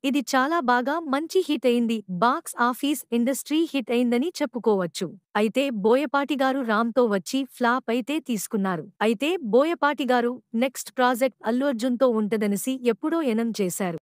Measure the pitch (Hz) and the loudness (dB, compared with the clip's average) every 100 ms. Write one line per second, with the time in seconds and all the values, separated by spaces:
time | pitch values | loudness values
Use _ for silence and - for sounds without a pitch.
0 | 277 277 233 262 262 339 254 247 254 320 | 0 0 0 0 2 0 2 2 2 -4
1 | 320 269 320 381 359 285 254 240 233 226 | -2 -2 0 0 0 0 2 2 2 -2
2 | 208 180 226 302 - - 240 254 277 294 | -4 0 2 2 -4 -2 -2 0 -2 -2
3 | - 233 240 277 - 302 330 277 233 240 | -2 0 0 -2 -2 0 0 -2 -2 0
4 | 247 240 320 - 294 240 220 202 175 - | 2 2 0 -2 -4 -2 0 0 0 -4
5 | 170 - _ 208 214 226 277 226 202 247 | -8 -8 _ 0 0 0 -2 0 4 4
6 | 294 285 277 285 262 262 233 214 233 226 | 2 0 0 0 0 0 0 0 2 2
7 | 240 196 - 269 277 - 233 254 - 233 | 2 0 -2 -4 -4 -2 0 0 0 -4
8 | 233 302 - 220 - 220 190 175 175 _ | -2 -6 -2 -6 -2 -2 -2 -2 -8 _
9 | 214 226 285 370 254 226 302 339 285 294 | 0 0 0 -2 2 2 2 2 0 0
10 | 262 247 240 254 _ 226 262 - - - | 0 2 0 -4 _ -2 -2 -4 -12 0
11 | 247 247 262 _ - 240 285 240 254 240 | 2 2 -2 _ -4 0 0 0 -2 2
12 | 262 220 208 220 208 202 - 262 240 226 | 2 2 0 0 0 -2 -2 -2 -2 0
13 | 311 330 285 220 233 208 190 - 190 165 | -2 0 0 0 -2 -2 -4 -2 -4 -6